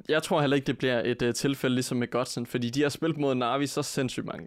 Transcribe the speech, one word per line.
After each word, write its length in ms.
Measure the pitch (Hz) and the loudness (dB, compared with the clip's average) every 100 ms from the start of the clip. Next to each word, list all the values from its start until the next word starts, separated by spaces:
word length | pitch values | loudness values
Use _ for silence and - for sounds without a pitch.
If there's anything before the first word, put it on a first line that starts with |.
| - | 0
jeg 140 | 156 | 0
tror 180 | - 170 | 2 2
heller 140 | 143 | 4
ikke, 120 | 139 139 | 2 2
det 120 | 120 | 0
bliver 240 | 131 120 | 0 2
et, 180 | 120 117 | 0 0
øh, 120 | 120 | 0
tilfælde 400 | 117 139 135 131 127 | 2 -2 0 0 0
ligesom 220 | 123 123 | 0 -2
med 120 | 120 | 0
Godsend, 360 | 123 127 123 120 | -2 -2 -6 -4
fordi 240 | 127 120 | -2 0
de 120 | 135 | 2
har 60 | 147 | 0
spillet 300 | - 214 156 | 0 -2 0
mod 160 | 139 | 0
Navi 320 | 127 120 139 143 | 2 2 0 0
så 160 | 147 | -2
sindssygt 440 | 139 139 127 - 107 | -2 -2 -2 -4 -6
mange 200 | - | -8